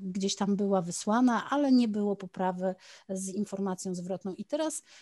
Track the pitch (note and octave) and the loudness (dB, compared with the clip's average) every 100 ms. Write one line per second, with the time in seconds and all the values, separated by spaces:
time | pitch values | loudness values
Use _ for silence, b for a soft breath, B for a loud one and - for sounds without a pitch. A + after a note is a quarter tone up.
0 | F#3+ F#3+ F#3+ - G3+ G3+ G3+ F#3+ F3 F3 | -6 -2 -2 0 0 2 2 2 0 -4
1 | - A3 B3+ A3+ - C#4 C#4+ B3+ A#3+ G#3 | 0 4 4 2 0 0 6 6 4 2
2 | G#3 G3+ F3+ - F#3 F3+ F#3 F#3 B B | 0 -2 -6 -2 -2 0 -2 -4 B B
3 | B F#3+ F#3+ F#3+ G#3 G3 G3 F#3 F#3+ F3+ | B -6 -6 -4 -4 -2 -4 -4 -4 -6
4 | F3+ F#3 F#3+ - G#3 D4+ D#4+ D#4 b b | -4 -6 -6 -8 -4 -2 -2 -4 b b